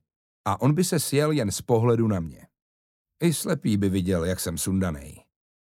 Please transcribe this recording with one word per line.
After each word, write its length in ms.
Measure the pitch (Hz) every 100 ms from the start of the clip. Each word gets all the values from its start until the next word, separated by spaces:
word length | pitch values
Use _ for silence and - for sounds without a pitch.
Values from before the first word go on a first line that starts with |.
| _ _ _ _
a 160 | - 98
on 140 | 127
by 100 | 151
se 160 | 180 170
sjel 300 | - 135 151
jen 200 | 151 104
z 100 | -
pohledu 480 | - 117 120 117 113
na 120 | 95
mě. 260 | 82 64 - _ _ _ _ _ _ -
I 120 | 170
slepý 420 | 147 - 160 - 101
by 120 | 98
viděl, 360 | 95 90 90
jak 160 | 85 92
jsem 180 | 90 85
sundanej. 680 | - 95 92 71 69 - _ _ _ _